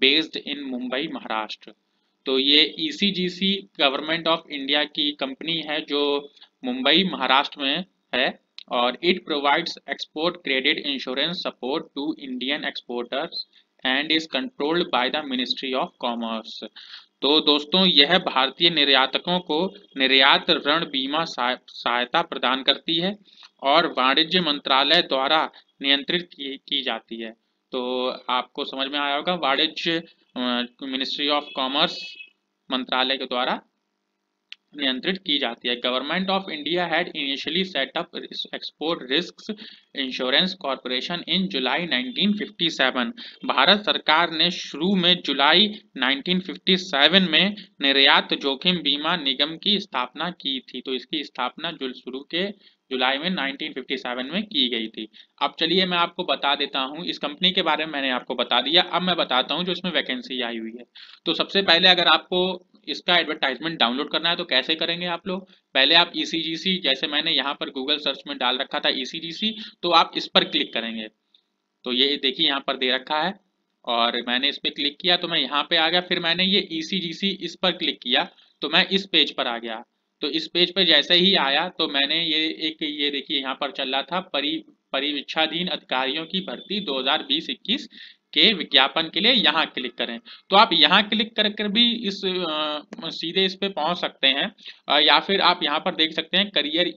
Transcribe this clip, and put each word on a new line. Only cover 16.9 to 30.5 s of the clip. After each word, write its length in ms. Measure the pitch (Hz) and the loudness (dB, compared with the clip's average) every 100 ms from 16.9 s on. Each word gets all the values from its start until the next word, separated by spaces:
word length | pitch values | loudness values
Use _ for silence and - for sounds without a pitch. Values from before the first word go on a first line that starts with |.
| - - _ | -20 -20 _
तो 180 | 135 156 | 2 4
दोस्तों, 460 | 147 147 147 185 185 | 4 2 2 2 6
यह 320 | 147 143 185 | 6 6 4
भारतीय 520 | 143 131 131 - 170 | 2 0 0 2 2
निर्यातकों 680 | 156 139 135 135 139 175 180 | 4 4 4 4 0 -2 -2
को 340 | 170 151 160 - - - | -2 -2 -2 -6 -12 -2
निर्यात 520 | 131 135 135 175 - | 4 6 6 6 2
ऋण 360 | 147 139 160 160 | 0 2 0 0
बीमा 400 | 139 135 151 160 | -4 -2 -2 -2
सहाय-, 340 | - 123 127 - | -2 -2 -2 -8
सहायता 540 | - 127 120 123 - | -6 -2 -2 0 -2
प्रदान 420 | - 127 127 135 | -2 -2 0 2
करती 320 | 135 135 - 165 | 0 0 -2 -2
है 220 | 185 208 _ - - _ | -2 -4 _ -20 -20 _
और 240 | 139 156 160 | 4 4 4
वाणिज्य 540 | 135 131 139 160 185 | 2 4 4 2 2
मंत्रालय 600 | 160 143 143 135 143 170 | 0 -2 2 2 4 4
द्वारा 500 | 165 135 135 156 143 - _ - | 2 0 2 2 0 -6 _ -4
नियंत्रित 480 | 139 139 135 175 170 | 0 2 2 -4 -4
की, 240 | - 139 139 | -10 -12 -12
की 240 | - 143 | -6 -4
जाती 400 | 127 113 - 113 | -2 -6 -8 -10
है। 100 | 113 113 _ _ _ | -10 -14 _ _ _
तो 380 | 131 123 127 127 - - | -6 -4 -2 -2 -4 -2
आपको 360 | 127 - - 139 | -2 -2 -6 -6
समझ 220 | 135 135 | -6 -4
में 120 | 147 | -2
आया 160 | 143 143 | -2 -2
होगा, 180 | 160 | -2
वाणिज्य, 720 | 180 139 139 156 156 170 165 180 _ _ 127 | 0 2 2 0 0 -2 -2 -4 _ _ -6
अ, 240 | 123 | -2